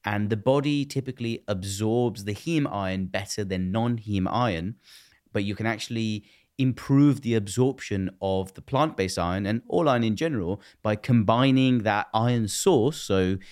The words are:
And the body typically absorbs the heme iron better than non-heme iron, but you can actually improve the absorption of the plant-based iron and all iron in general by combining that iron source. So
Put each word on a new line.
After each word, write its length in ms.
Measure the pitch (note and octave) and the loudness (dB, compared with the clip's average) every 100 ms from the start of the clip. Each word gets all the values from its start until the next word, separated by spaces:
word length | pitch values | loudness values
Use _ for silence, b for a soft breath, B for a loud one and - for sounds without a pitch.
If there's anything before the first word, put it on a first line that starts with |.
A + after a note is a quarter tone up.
And 260 | G#2 G#2 G#2 | -4 -2 -2
the 60 | A2 | -2
body 480 | B2+ C#3+ D3 D3 | 2 2 2 -2
typically 600 | C#3 C#3 C3 B2+ A#2 A#2 - | -2 -4 -6 -8 -8 -8 -6
absorbs 800 | G2 G2 G2 A2 A#2 A#2+ G#2 | -6 -4 -2 0 2 2 -2
the 100 | G2+ | -6
heme 360 | G2+ - D#3+ C#3+ | -6 -2 -2 0
iron 360 | G2+ F#2+ F#2+ F#2 | -2 -2 -2 -4
better 380 | F#2+ G2+ - | -6 -6 -6
than 260 | G2 F#2 F#2 | -4 -2 -2
non-heme 580 | A2 A#2+ A#2 G#2+ G2 F#2 | 0 0 -2 -2 -2 0
iron, 460 | A2+ B2 E2 F2+ - B B B B _ | 0 0 0 -6 -10 B B B B _
but 120 | G#2+ | -4
you 100 | G2+ | -4
can 120 | G2+ A2 | -4 -4
actually 580 | A2 - A#2 A2 G#2+ b b b - | -4 -6 -4 -4 -4 b b b -2
improve 600 | C3 A#2+ - C#3 D3 C3 | -2 -2 2 6 6 4
the 160 | A#2 A2+ | 0 0
absorption 760 | G2 G#2+ C3 C3 - G2 F#2+ - | 0 0 0 0 -4 -4 -4 -4
of 320 | G2 F#2+ F#2+ | -2 -2 -4
the 60 | - | -10
plant-based 560 | - C3 D#3 G2 F#2+ F#2+ | -4 0 0 0 -2 0
iron 300 | F2 F#2 G2+ | -2 -2 -2
and 160 | A2+ - | -4 -2
all 200 | - D#3 | 0 2
iron 140 | B2 | 2
in 140 | A2+ G2+ | 2 0
general 440 | D#3+ B2+ E2+ G2+ B B | -2 -2 -4 -6 B B
by 140 | G#2+ G#2 | -4 -2
combining 880 | - B2 G#2 A#2 C3+ C3 C3 B2 | 2 2 4 4 4 4 4 2
that 240 | G#2+ G#2 - | 2 0 0
iron 360 | A2 A#2 A#2+ G#2+ | 0 2 0 -2
source. 520 | - F#3+ D3+ A#2+ D#3+ | 0 2 4 2 -2
So 380 | - G2 F#2 F#2+ B | -2 0 2 -2 B